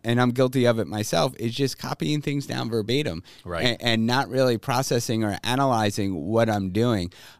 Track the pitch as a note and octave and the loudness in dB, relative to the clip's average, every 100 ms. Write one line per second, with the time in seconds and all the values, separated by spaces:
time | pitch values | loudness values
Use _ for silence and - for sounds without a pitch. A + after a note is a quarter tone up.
0 | A2+ A#2+ B2 B2 B2+ C3 A#2+ A2+ D#2+ G#2 | 0 2 4 4 2 4 2 2 0 -4
1 | G#2+ E3+ D3 - A#2 A#2 C3+ - C3+ C#3 | -2 0 0 -2 -6 -2 -2 -2 -8 -4
2 | D3+ D3+ D3 C#3+ C3 B2+ B2 A2+ G#2+ C3 | -2 -2 -2 -6 -6 -6 -4 -2 0 0
3 | C#3+ E2 - - F2+ E2+ B2 A2 A#2 A2+ | -2 -6 -10 -16 -8 -2 0 0 0 2
4 | A2+ B2+ A2+ C3 C3 A2+ - B2 C3+ A#2+ | 2 2 0 2 2 2 0 -2 0 0
5 | - A2+ G#2+ G2 - B2+ C3+ A#2 G#2+ G2+ | 0 -2 -2 -2 -2 0 2 2 2 0
6 | G2 F2+ D#2+ A2+ A2+ G#2 F#2+ G2 B2 G#2+ | -2 -2 0 2 2 2 0 0 2 0
7 | F2 - - | -2 -8 -20